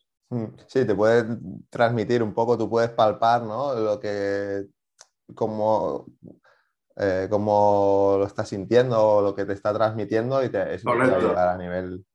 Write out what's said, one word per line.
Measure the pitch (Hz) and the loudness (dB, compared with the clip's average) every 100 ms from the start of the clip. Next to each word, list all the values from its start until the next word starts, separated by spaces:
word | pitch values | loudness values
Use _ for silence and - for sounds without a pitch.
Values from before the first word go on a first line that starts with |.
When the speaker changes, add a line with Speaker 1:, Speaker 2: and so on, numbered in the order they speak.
| _ _ _ | _ _ _
Speaker 1:
Mm, | 123 110 - - | -8 -8 -12 -4
sí, | 135 113 | 0 0
te | |
puede | 98 110 120 110 117 92 - - | 2 4 4 2 -6 -10 -14 -12
transmitir | - 117 117 107 120 | 0 0 2 0 0
un | 110 | 0
poco, | 104 117 113 | 0 0 0
tú | 104 | 0
puedes | 117 117 | 0 0
palpar, | 120 110 - 117 120 | 2 2 2 2 2
¿no? | 113 110 143 | -2 -6 -4
Lo | 120 107 104 | -2 -2 -2
que, | 107 101 101 101 101 101 98 _ _ _ _ _ - | -4 -4 -4 -4 -4 -6 -8 _ _ _ _ _ -20
cómo, | - 113 107 107 104 80 69 - _ - - _ _ _ _ _ - | -6 -4 -2 0 0 0 -6 -12 _ -20 -20 _ _ _ _ _ -4
eh, | 98 92 95 | -2 0 0
cómo | 107 107 104 104 101 101 98 98 98 | 0 2 4 4 4 2 2 2 2
lo | 101 | 0
estás | - 104 | -4 -8
sintiendo | 101 95 117 131 113 | -8 2 2 4 2
o | 107 104 | 4 4
lo | 101 | 2
que | 98 | -2
te | 98 | -6
está | 98 107 | -4 -4
transmitiendo | 104 110 113 101 110 120 135 | 0 -2 -2 -2 -2 0 -2
y | 123 | -2
te, | 98 80 | -2 -4
eso | 92 123 | -4 -2
te | 120 | 0
puede | 131 | 2
Speaker 2:
Correcto. | 92 90 | 2 0
Speaker 1:
ayudar | 95 90 | 0 0
a | 92 | -2
nivel | 90 90 92 90 - | -6 -8 -8 -12 -16